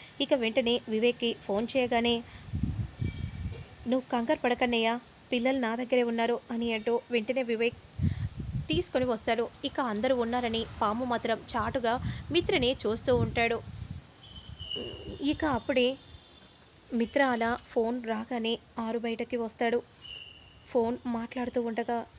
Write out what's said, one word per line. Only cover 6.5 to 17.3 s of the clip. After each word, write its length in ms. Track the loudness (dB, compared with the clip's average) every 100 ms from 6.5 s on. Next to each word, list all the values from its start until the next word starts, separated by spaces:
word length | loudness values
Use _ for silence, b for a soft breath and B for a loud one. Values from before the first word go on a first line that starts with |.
| -2 0
అంటూ 220 | 0 0 0 0
వెంటనే 340 | 0 2 0
వివేక్ 360 | 0 0 0 -2 -10 -2 B B B -4 -6 -4 0
తీసుకొని 380 | 0 2 0 2
వస్తాడు. 400 | 0 0 0 -2 -4 -4
ఇక 120 | -2 -2
అందరూ 300 | 0 2 2
ఉన్నారని 440 | 2 0 0 -2 -4
పాము 320 | 0 0 2 0
మాత్రం 340 | 0 0 -2 -2
చాటుగా 460 | -2 0 0 0 0 B B 0
మిత్రనే 400 | 2 4 2 2 2
చూస్తూ 360 | 0 0 2 2
ఉంటాడు. 400 | 2 2 2 0 -6 -12 -10 -12 -14 -20 -18 -16 -14 -6 -4 -4 -6 -8 -10 -4 -2
ఇక 160 | 0 0
అప్పుడే 340 | 0 2 2 2 0 -10 -20 -20 -20 -20 -20 -20 -20 -4
మిత్ర 320 | -2 2 4
అలా 240 | 4